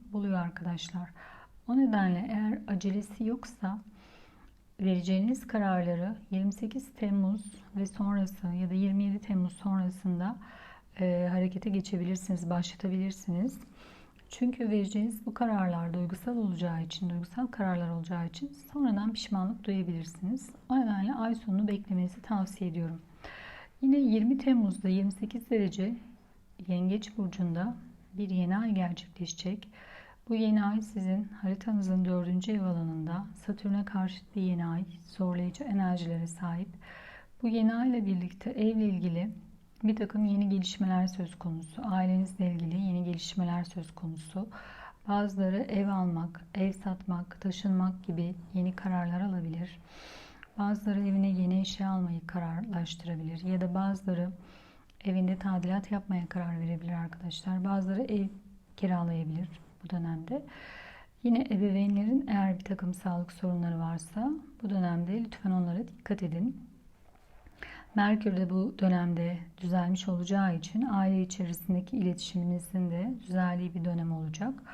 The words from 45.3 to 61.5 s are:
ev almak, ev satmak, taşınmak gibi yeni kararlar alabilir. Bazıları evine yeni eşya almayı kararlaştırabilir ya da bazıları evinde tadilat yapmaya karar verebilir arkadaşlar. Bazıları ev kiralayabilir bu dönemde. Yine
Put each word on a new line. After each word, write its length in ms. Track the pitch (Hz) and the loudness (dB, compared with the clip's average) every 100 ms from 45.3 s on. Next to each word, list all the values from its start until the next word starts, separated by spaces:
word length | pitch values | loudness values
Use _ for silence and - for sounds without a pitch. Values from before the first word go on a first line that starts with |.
| 196 190 196 | 2 2 2
ev 300 | - 196 196 | 0 0 2
almak, 580 | 190 180 165 170 - - 196 | 2 2 0 -2 -8 -8 -2
ev 160 | 190 | 0
satmak, 720 | 190 196 185 - 175 180 - | 0 -4 -4 -2 -4 -4 -6
taşınmak 640 | 196 180 202 185 185 185 | -4 0 2 4 4 0
gibi 320 | - 170 170 175 - | -4 -2 -2 -4 -4
yeni 220 | 190 180 180 | 0 0 0
kararlar 460 | 196 180 175 180 | -2 0 0 0
alabilir. 580 | 202 185 165 165 180 175 - - - - - - - - | 0 -2 -2 -4 -6 -10 -20 -20 -18 -18 -20 -20 -12 -2
Bazıları 420 | 202 208 208 202 | 0 0 0 2
evine 300 | 202 196 196 | 2 4 4
yeni 300 | 185 180 190 | 4 4 2
eşya 300 | 196 - 190 | 2 -2 0
almayı 380 | 190 180 165 165 | 0 0 -2 -4
kararlaştırabilir 1160 | 180 170 165 226 180 170 - 170 165 160 165 | -4 -2 -2 -2 -2 -4 -6 -6 -4 -4 -4
ya 180 | 185 185 | 0 0
da 120 | 180 | 2
bazıları 580 | 185 196 196 190 175 180 185 - - - - - - 196 | 0 0 0 0 0 0 -4 -14 -20 -20 -20 -20 -6 0
evinde 320 | 185 185 185 | 2 2 2
tadilat 540 | 190 185 180 196 190 | 0 0 2 0 0
yapmaya 360 | 202 196 180 170 | -2 0 -2 -2
karar 320 | 180 170 170 | -2 -2 -2
verebilir 340 | 165 165 170 | -2 -2 -2
arkadaşlar. 680 | 170 165 170 175 - 190 185 | -4 -4 -6 -8 -6 -2 0
Bazıları 380 | 190 196 185 190 | 2 2 2 0
ev 260 | 262 208 196 - - - - - | 0 0 0 -4 -16 -20 -20 -2
kiralayabilir 720 | 190 180 170 165 160 160 180 - - - | 0 2 2 0 -2 -2 -4 -8 -20 -18
bu 60 | 175 | -6
dönemde. 560 | 175 165 160 165 277 285 - - - - - - - | -4 -2 -4 -4 -6 -6 -14 -16 -16 -18 -20 -20 -2
Yine 180 | 240 233 - | 2 4 4